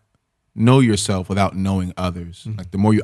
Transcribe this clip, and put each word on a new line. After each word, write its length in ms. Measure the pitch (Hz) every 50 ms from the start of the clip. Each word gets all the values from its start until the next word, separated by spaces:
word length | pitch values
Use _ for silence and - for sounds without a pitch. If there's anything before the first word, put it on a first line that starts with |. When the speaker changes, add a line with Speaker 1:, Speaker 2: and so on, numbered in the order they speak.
| _ _ _ _ _ _ _ _ _ _ _
Speaker 1:
know 260 | - 110 120 131 139
yourself 500 | 127 113 104 98 - - 98 92 90 -
without 260 | 95 101 95 - -
knowing 380 | 95 95 98 95 92 90 90 -
others. 480 | - 92 90 87 90 85 85 87 - -
Speaker 2:
Mm-hmm. 120 | 110 110
Speaker 1:
Like, 140 | 98 90 90
the 60 | -
more 160 | 98 104 110 107
you 80 | 104